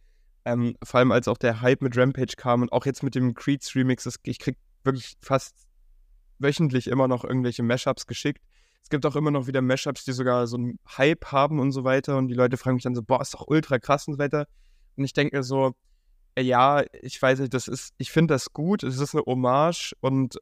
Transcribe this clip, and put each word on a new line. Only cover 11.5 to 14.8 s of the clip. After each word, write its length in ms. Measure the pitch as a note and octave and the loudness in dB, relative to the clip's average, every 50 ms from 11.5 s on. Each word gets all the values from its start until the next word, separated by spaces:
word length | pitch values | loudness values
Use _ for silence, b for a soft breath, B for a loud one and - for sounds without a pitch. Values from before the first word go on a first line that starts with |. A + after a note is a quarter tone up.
| D#3 D3 | 2 2
und 140 | C3 C#3 C3+ | 0 0 0
so 100 | C3+ B2+ | 0 0
weiter 340 | C3 C3 C3+ C3+ - C#3 C3+ | 2 2 2 2 0 0 0
und 120 | C3 B2+ | 0 0
die 40 | B2 | 2
Leute 220 | B2 B2 B2 B2 B2+ | 2 2 2 2 0
fragen 180 | - C3 C3 | -2 0 -2
mich 80 | B2 - | 0 0
dann 120 | - B2 | -2 -4
so, 80 | A#2+ A2 | -4 -2
„Boah, 180 | - C3 B2 | 0 0 0
ist 120 | C3 - - | 0 -4 -10
doch 140 | - - - | -12 -4 0
ultra 300 | D3 D#3+ D#3 - C#3 B2 | 0 0 2 2 -2 -2
krass“ 300 | - - C#3+ C#3+ - - | 0 0 0 0 0 -4
und 60 | D3 | -4
so 60 | C3+ | -4
weiter. 280 | C#3+ C#3+ - D3 D3 - _ _ _ _ _ _ | -2 -2 -2 -2 -4 -6 _ _ _ _ _ _